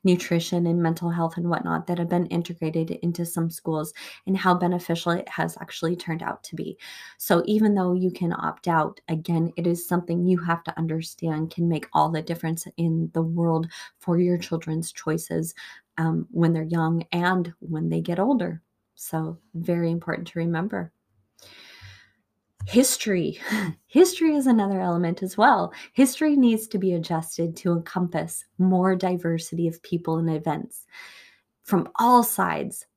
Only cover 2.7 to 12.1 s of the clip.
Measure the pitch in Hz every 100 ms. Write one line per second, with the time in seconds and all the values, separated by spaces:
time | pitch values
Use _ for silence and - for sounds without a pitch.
2.7 | 165 165 - 170 170 170 - 165 165 -
3.7 | 156 156 - - - - 190 185 175 175
4.7 | 175 - 165 175 170 - - 165 - 165
5.7 | - 165 175 170 165 170 - - 160 -
6.7 | - - - - - - 170 - 214 214
7.7 | 202 180 185 180 175 170 175 - - 175
8.7 | 165 151 - - 160 160 165 165 - 170
9.7 | 170 - 175 175 170 180 180 170 170 -
10.7 | - 160 160 165 - 165 156 160 - 170
11.7 | 156 - 156 151